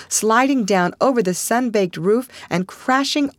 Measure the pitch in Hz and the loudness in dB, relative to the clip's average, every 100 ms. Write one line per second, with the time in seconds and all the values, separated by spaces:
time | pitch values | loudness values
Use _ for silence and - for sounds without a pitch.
0 | - - 214 226 269 277 196 196 180 - | -6 -2 2 2 2 2 2 2 0 0
1 | 247 240 185 180 - 226 254 208 185 160 | 0 2 0 -2 -2 -2 0 0 -2 -2
2 | 170 220 254 - - 170 185 - - 262 | 0 0 -2 -14 -6 -4 -4 -8 -2 0
3 | 277 302 277 | 0 -2 -2